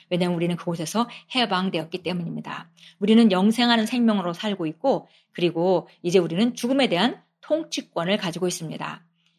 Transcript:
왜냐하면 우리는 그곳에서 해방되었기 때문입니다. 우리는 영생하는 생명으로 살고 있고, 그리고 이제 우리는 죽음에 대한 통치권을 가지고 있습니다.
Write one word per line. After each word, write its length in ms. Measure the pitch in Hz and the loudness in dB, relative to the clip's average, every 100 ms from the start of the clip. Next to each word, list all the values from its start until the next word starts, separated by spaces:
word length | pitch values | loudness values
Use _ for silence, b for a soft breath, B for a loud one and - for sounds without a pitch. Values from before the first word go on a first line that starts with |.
| _ | _
왜냐하면 260 | 175 175 175 | -2 0 0
우리는 200 | 170 170 | -2 -2
그곳에서 520 | - 170 156 214 240 B - | -6 -6 -4 -4 -4 B -6
해방되었기 680 | 254 226 185 190 175 156 180 | -2 0 0 -2 -4 -6 -8
때문입니다. 680 | 165 180 170 156 156 147 165 B B _ | -6 -6 -6 -8 -10 -12 -14 B B _
우리는 300 | 202 220 226 | 4 6 6
영생하는 540 | 185 202 226 240 233 214 | 6 4 2 2 2 2
생명으로 460 | 247 226 208 175 | 2 2 2 -2
살고 340 | 170 214 190 160 | -4 -6 -4 -6
있고, 420 | 156 269 185 b b b | -2 0 0 b b b
그리고 560 | - 170 170 180 175 B B | -2 -2 2 2 2 B B
이제 160 | 175 185 | 0 2
우리는 360 | 165 165 240 | 2 2 0
죽음에 340 | 240 240 269 254 | 0 -2 0 2
대한 320 | 170 226 - _ _ | 2 0 -2 _ _
통치권을 760 | - 311 208 - - - 170 208 | -4 -4 -2 -8 -8 -6 -2 -2
가지고 300 | 185 165 180 | -2 -4 -4
있습니다. 580 | 175 160 151 151 151 _ _ _ | -4 -8 -10 -10 -12 _ _ _